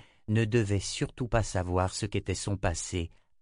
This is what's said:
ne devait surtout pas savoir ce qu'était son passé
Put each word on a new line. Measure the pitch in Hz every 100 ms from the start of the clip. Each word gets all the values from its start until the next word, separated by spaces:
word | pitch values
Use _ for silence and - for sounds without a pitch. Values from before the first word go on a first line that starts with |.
| - _ -
ne | 107
devait | 110 120 104 98
surtout | - - 143 - 123
pas | 117
savoir | 98 95 90 90 92
ce | - 101
qu'était | 101 -
son | 90 - 98
passé | 92 85 - 92 82 - _ _